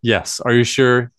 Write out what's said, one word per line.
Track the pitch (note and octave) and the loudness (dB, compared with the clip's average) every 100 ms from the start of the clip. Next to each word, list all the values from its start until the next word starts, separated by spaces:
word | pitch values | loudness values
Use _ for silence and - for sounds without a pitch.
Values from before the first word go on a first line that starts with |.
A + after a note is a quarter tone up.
Yes. | A#2 G#2 - - - | -2 -2 -2 -8 0
"Are | |
you | A#2+ | 0
sure?" | A#2+ - C3 B2 B2 | 2 2 2 2 -2